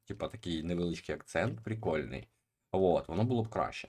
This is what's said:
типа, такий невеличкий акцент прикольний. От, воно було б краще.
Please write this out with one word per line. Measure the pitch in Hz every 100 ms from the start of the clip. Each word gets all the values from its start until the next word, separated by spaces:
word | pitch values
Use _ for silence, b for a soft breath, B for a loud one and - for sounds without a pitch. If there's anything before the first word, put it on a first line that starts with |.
типа, | - 101 80
такий | - 87 82
невеличкий | 82 87 87 80 -
акцент | 76 - 82 110 113
прикольний. | - 110 98 78 64 65 - _ _ _ _
От, | 95 92 78 -
воно | 85
було | 123 120
б | 113
краще. | 95 - -